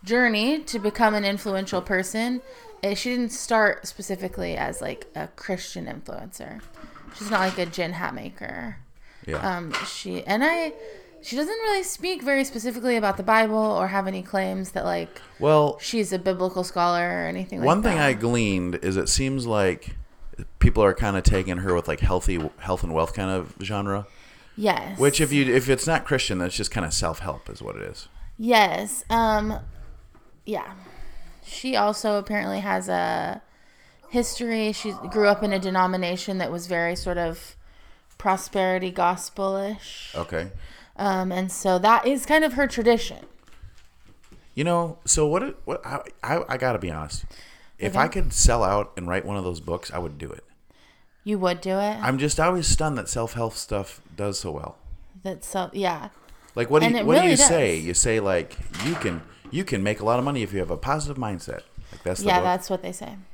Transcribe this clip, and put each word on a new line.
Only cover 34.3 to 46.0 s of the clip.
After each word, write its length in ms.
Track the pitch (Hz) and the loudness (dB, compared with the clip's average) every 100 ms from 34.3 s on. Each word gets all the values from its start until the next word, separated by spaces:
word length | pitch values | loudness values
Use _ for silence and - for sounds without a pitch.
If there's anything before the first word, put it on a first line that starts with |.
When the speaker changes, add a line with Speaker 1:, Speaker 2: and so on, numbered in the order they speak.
| - 233 220 214 | -4 -4 -2 -2
Speaker 1:
She 200 | 208 214 190 170 | -2 -6 -8 -4
grew 160 | 214 202 | 4 6
up 160 | 202 | 6
in 100 | 208 | 2
a 60 | 196 | 0
denomination 800 | 185 185 185 185 175 180 - 190 | 2 4 4 2 -2 -2 -4 -2
that 140 | 160 | -2
was 160 | 170 175 | -4 -2
very 260 | 175 170 | 0 0
sort 240 | 175 - 175 | -2 -2 -2
of 380 | 170 170 - - - - - - _ _ | -2 -4 -12 -20 -20 -20 -20 -20 _ _
prosperity 760 | 202 185 - 202 185 185 185 | 0 0 0 0 2 2 -2
gospel-ish. 1200 | 180 175 180 - - 190 190 196 208 - - - | 0 2 0 -6 -4 -4 -2 -4 -6 -12 -16 -12
Speaker 2:
Okay. 380 | - 82 82 87 - - - - - | -8 -4 -4 -6 -10 -14 -18 -20 -4
Speaker 1:
Um, 340 | 202 190 185 | 0 0 0
and 180 | 180 190 | -2 -4
so 280 | - 196 185 | -2 2 4
that 260 | 202 233 - | 6 6 4
is 200 | 277 - | 0 4
kind 180 | 311 | 4
of 80 | 311 | 4
her 120 | 247 277 | 2 0
tradition. 580 | - 226 233 - - - - _ - - - - _ - - - - - | 2 4 4 2 -8 -18 -20 _ -20 -20 -20 -20 _ -20 -20 -20 -20 -14
Speaker 2:
You 100 | - | -4
know, 340 | 156 170 170 156 | 0 2 0 -6
so 220 | - - 151 | -2 2 4
what, 160 | 170 | 2
it, 140 | 269 - | 0 -8
what, 200 | - - | -8 -8
I, 160 | - 139 | -6 -10